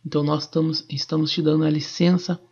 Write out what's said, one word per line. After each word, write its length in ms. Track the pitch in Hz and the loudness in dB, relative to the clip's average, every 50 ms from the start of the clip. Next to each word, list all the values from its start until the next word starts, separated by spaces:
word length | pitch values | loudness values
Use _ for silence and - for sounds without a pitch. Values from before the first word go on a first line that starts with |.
| _ | _
Então 200 | 156 - 147 147 | -2 -2 0 0
nós 200 | 147 151 151 147 | 0 0 -2 -4
estamos, 400 | - - 160 160 160 156 - - - | -4 -2 0 0 0 -2 -4 -6 -8
estamos 420 | 143 135 - - 160 156 156 151 | -8 -8 -6 -4 -2 -2 -2 -2
te 120 | - - 156 | -2 0 0
dando 200 | 151 156 156 160 | 2 2 2 2
a 60 | 156 | 2
licença 720 | 151 151 147 - - - 175 175 180 175 - - 175 - - _ | 0 -2 -4 -8 -2 2 4 4 4 2 0 -4 -8 -8 -8 _